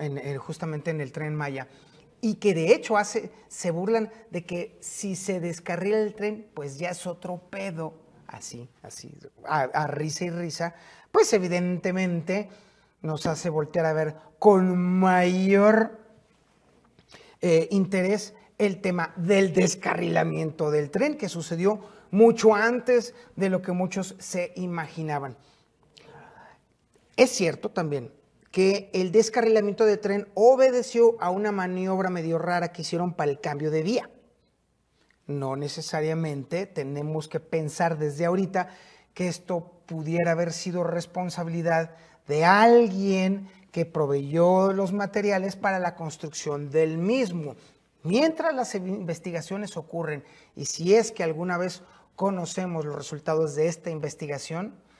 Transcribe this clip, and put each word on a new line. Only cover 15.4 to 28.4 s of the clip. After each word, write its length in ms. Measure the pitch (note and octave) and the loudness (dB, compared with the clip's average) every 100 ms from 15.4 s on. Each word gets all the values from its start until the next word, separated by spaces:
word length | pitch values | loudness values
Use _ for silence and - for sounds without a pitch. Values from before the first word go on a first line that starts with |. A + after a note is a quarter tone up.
| F#3+ G3 G#3 A3 A3+ - - _ _ _ _ _ _ _ _ _ _ - - _ | 4 6 8 6 2 -2 -20 _ _ _ _ _ _ _ _ _ _ -20 -20 _
eh, 260 | F3+ E3 D#3+ | 2 4 4
interés 600 | G3 F#3+ F#3+ F#3 G#3 - - _ - | 2 2 0 0 0 -4 -16 _ -2
el 240 | G#3 F#3 | -2 0
tema 320 | F#3+ F3+ E3 - | -2 -2 -4 -4
del 360 | E3+ G3 F#3+ | 2 4 4
descarrilamiento 1160 | D#3+ F3+ - - F3 F3 E3 D#3+ D#3+ D#3+ - D3+ | 4 2 0 -4 -2 0 0 0 -2 -4 -4 0
del 220 | D3+ C#3+ | 0 -2
tren, 260 | F#3+ C#4+ D4 | -2 -2 -2
que 100 | G3 | -8
sucedió 520 | - D#3 E3 F#3+ G#3+ - - - | -8 -8 -2 0 -2 -6 -20 -4
mucho 420 | G3 A#3 A3+ A3 | 6 6 8 4
antes 600 | G#3 A3+ B3 A#3+ B3 A3+ - - | 6 2 0 2 2 2 -10 -18
de 160 | - F#3+ | -4 -2
lo 120 | F#3 | 0
que 100 | F#3 | -2
muchos 420 | F3+ F#3 G3 F#3 - | -2 -2 -4 -8 -10
se 320 | - F#3 F3 | -8 -6 -6
imaginaban. 840 | F3+ F3+ E3+ D3+ D#3+ D#3 D3 C3+ A#2 _ _ _ _ _ - - - - - - _ _ _ _ _ _ - | -6 -6 -6 -8 -8 -6 -4 -6 -12 _ _ _ _ _ -20 -20 -20 -20 -20 -20 _ _ _ _ _ _ 4
Es 140 | B3+ | 4
cierto 420 | - E3+ - - | 4 0 -2 -6
también 400 | - D#3+ C#3+ A#2 - _ _ | -4 -2 -4 -6 -16 _ _